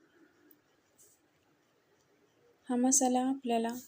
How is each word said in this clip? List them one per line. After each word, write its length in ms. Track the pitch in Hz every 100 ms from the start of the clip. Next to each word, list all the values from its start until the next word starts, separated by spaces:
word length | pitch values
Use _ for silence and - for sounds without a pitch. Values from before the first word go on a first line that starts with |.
| _ _ - _ _ _ _ _ _ _ - _ _ _ _ _ _ _ _ _ _ _ _ _ _ _ -
हा 80 | 247
मसाला 440 | 254 269 262 254
आपल्याला 480 | 262 277 240 233 226 247